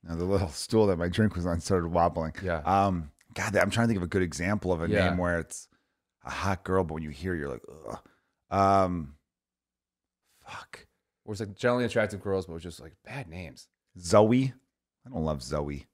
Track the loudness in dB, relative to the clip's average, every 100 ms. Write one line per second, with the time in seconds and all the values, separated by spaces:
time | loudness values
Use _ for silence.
0 | -8 -4 0 0 0 -6 0 4 4 4
1 | 0 2 2 2 -2 -4 0 0 2 2
2 | 2 2 -6 -6 -6 -4 0 2 2 0
3 | -6 _ _ -6 -2 2 2 2 2 0
4 | 0 0 0 -2 -2 0 0 0 2 2
5 | 2 2 0 -2 -4 -14 -18 _ _ _
6 | _ _ -12 -4 -2 -2 0 0 0 -4
7 | -8 -8 -4 -4 -4 -8 -12 -16 -12 -12
8 | _ _ _ _ _ 2 6 6 4 0
9 | -6 -14 _ _ _ _ _ _ _ _
10 | _ _ _ _ -16 -16 -16 -20 -20 _
11 | _ _ -12 -8 -8 -2 0 2 0 0
12 | 0 -2 -2 -2 -4 -12 -12 -14 -20 -20
13 | -14 -12 -12 -12 -14 -16 -20 _ _ -12
14 | 4 6 8 4 2 -4 _ _ _ _
15 | -12 -4 -4 -4 -4 -4 -4 -8 -12